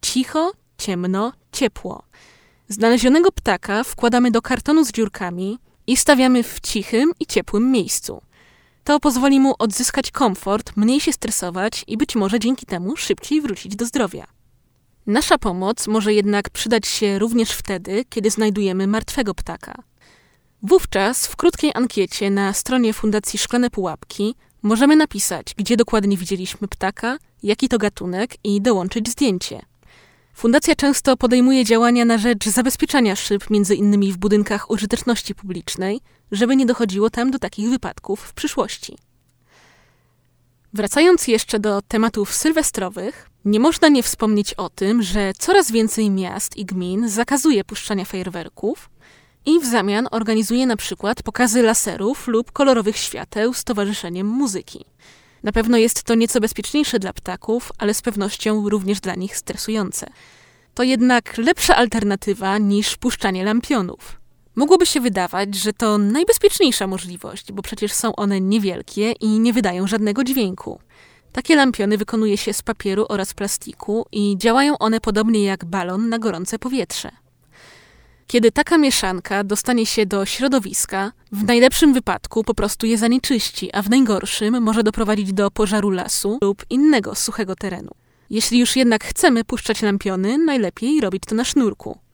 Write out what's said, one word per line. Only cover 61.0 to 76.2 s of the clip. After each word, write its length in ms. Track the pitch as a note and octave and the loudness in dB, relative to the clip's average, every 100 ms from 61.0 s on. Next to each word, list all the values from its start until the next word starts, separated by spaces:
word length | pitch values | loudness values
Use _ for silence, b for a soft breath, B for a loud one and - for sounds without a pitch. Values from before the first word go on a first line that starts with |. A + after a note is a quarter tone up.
| B3 B3 - - | 4 2 0 -2
lepsza 380 | A#3 F4+ - - | 0 2 2 4
alternatywa 840 | A#3+ A3+ G#3 G3+ - G3 F#3+ G#3 | 4 2 -2 -2 -4 -4 -2 0
niż 400 | G3+ G3+ G#3+ - | 2 2 0 -4
puszczanie 480 | B3+ - G3 F#3 F#3+ | -4 -2 -2 -2 0
lampionów. 760 | A3+ - C4+ F3+ - - - - _ _ - | -2 0 -2 -2 -8 -18 -20 -20 _ _ -2
Mogłoby 300 | D4 F4+ F4+ | 4 6 4
się 160 | D4 | 2
wydawać, 540 | B3 F#3+ F3+ F3+ G3+ G3 | 0 0 -2 -2 -4 -2
że 180 | G3+ | -4
to 240 | G#3 A3+ G#3 | 0 0 2
najbezpieczniejsza 920 | G3+ B3+ F4+ A#4 G4+ - E4 A#3 F#3+ | 2 2 2 4 4 4 2 2 -2
możliwość, 640 | F#3+ F3+ F3 - G3 - | -6 -8 -12 -14 -16 -14
bo 100 | G3 | -12
przecież 320 | - A3 G#3 | -10 -6 -4
są 220 | - A3+ - | -2 -4 -2
one 260 | G3+ G3 | 0 0
niewielkie 680 | F#3+ A3 G3 F3 - - G#3+ | 2 2 0 -4 -8 -2 -2
i 280 | A#3 G#3+ G#3+ | 0 0 2
nie 140 | A#3 | 4
wydają 340 | A#3 G3 F3+ F#3+ | 2 0 0 -2
żadnego 360 | G#3+ G#3+ G#3 | 0 0 0
dźwięku. 560 | B3+ C4+ G3+ F#3 - - _ b b b b | 0 0 -2 -4 -12 -14 _ b b b b
Takie 240 | - - D#4 | -10 2 4
lampiony 420 | C4+ - G3+ G#3 | 4 2 0 0
wykonuje 400 | G#3+ A3+ A3 G3+ | 0 0 0 0
się 160 | - | -2
z 80 | G#3+ | -6
papieru 440 | - A3 G3+ G3 A3 | -6 -6 -4 -2 -2
oraz 240 | G#3 F#3+ | -2 -4
plastiku 720 | - G3+ - - - - G#3+ - | -6 -6 -6 -10 -14 -4 -4 -4
i 240 | G#3+ G3+ G3 | -2 0 2
działają 400 | A3+ A#3+ C#4+ D4 | 4 4 4 2
one 220 | A3 A3+ | 0 0
podobnie 440 | A3+ G#3 G#3+ A3 | 0 0 2 2
jak 220 | G3+ F#3+ E3+ | 2 -2 -4
balon 440 | F#3+ F3 F#3 A3+ | -4 -4 -2 -2
na 100 | |
gorące 400 | A3+ | -2